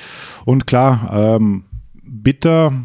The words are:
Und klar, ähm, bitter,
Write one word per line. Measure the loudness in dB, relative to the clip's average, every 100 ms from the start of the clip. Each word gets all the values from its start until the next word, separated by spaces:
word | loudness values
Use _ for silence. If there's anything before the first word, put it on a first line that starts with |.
| -16 -18 -18 -8
Und | -2 0 2
klar, | 2 2 0 -2
ähm, | 0 2 2 2 -2 -8 -16 -18 -20
bitter, | -20 -4 -2 0 2 2 2 -2